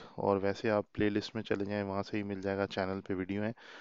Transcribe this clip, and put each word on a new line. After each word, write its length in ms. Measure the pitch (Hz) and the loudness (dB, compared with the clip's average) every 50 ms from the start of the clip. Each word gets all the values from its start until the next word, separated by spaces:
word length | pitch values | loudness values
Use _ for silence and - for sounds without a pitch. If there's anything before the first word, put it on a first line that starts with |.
| - - - - | -16 -14 -6 0
और 200 | 104 101 98 98 | 4 4 4 4
वैसे 300 | 95 98 98 - - 113 | 4 2 0 0 2 2
आप 180 | 107 104 101 _ - | 2 2 2 _ 0
प्लेलिस्ट 420 | - 107 104 104 107 - - - | 2 2 4 4 2 -2 -2 -4
में 60 | 113 104 | -6 -2
चले 220 | - 107 98 101 | -2 0 0 0
जाएं, 180 | 98 104 104 101 | 0 0 -2 -2
वहाँ 200 | 98 95 98 101 | 0 -2 -2 -2
से 140 | - - | -2 -2
ही 60 | 107 101 | -2 -2
मिल 180 | 101 101 95 | -2 -4 -2
जाएगा, 260 | 95 98 98 98 98 | -2 0 0 0 0
चैनल 340 | 95 - 104 95 92 95 98 | 0 0 0 0 0 -2 -4
पे 140 | - - 98 | -4 -4 -2
वीडियो 280 | 90 92 92 98 101 107 | -2 -2 -2 -2 -2 -2
है। 120 | 113 120 - - - - - | -2 -4 -6 -12 -18 -18 -18